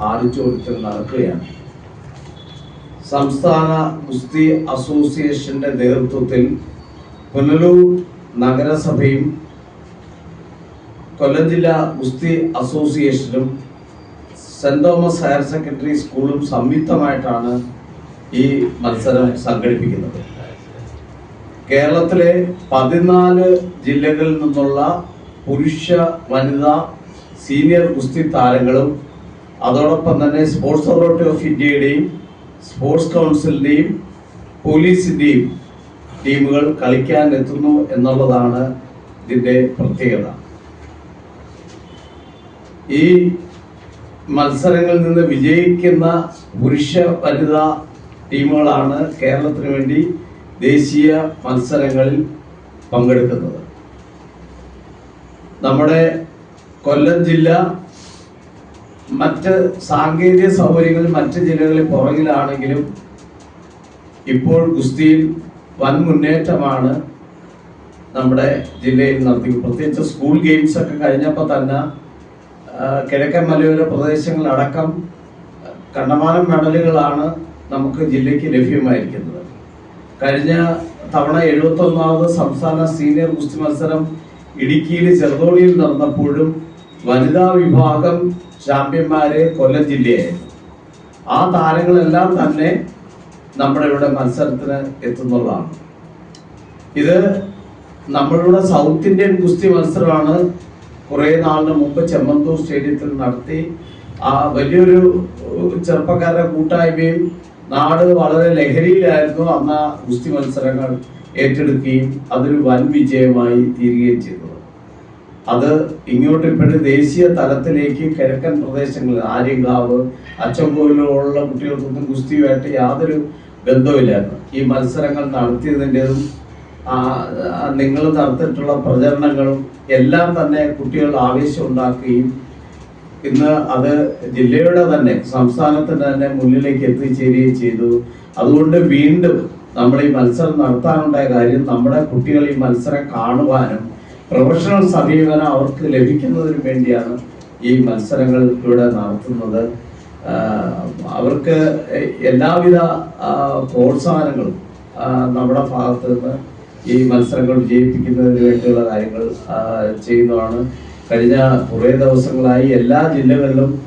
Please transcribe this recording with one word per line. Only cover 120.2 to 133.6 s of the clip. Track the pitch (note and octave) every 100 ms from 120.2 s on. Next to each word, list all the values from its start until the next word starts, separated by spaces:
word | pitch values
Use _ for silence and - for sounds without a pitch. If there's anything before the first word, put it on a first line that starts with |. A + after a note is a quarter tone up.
| - -
അച്ചൻകോവിലുള്ള | - - D#3 D3 D3 D3 C#3+ C#3 C#3+ C#3+
കുട്ടികൾക്കൊന്നും | C#3 B2 C#3+ C3+ C3+ C3 C#3
ഗുസ്തിയുമായിട്ട് | C3 B2+ D3+ C#3 C3+ B2+ C3
യാതൊരു | B2+ D3+ D#3+ D3+ D3 - - - -
ബന്ധവുമില്ലായിരുന്നു. | C3 C3 C#3+ A#2+ G2+ G2+ - -
ഈ | C3+
മത്സരങ്ങൾ | C3 B2+ B2 D#3 D3 C#3+
നടത്തിയതിൻ്റെതും, | C3+ C3 A#2+ A#2+ D3+ C#3+ C3+ B2 A#2+ C3+ D3 - - - - - B2+
ആ, | B2+ B2+ C3 - F3 F3+
ആ, | - C#3+
നിങ്ങൾ | C3+ C3+ C#3 D#3
നടത്തിയിട്ടുള്ള | D3+ C#3+ B2+ D#3+ B2+ C#3+
പ്രചരണങ്ങളും | C#3 B2+ B2+ C3+ C#3+ D3 C#3 C3+ C3+ - - -
എല്ലാം | C3 C#3 E3+ F3 E3+ D3+
തന്നെ | D3+ D3
കുട്ടികൾ | C#3+ C3 D3 D3 C#3
ആവേശം | B2+ C3 D3 - C3+
ഉണ്ടാക്കുകയും | B2+ B2+ B2 B2+ B2 B2+ - - - - - - - - -
ഇന്ന് | - C#3 D3+
അത് | D#3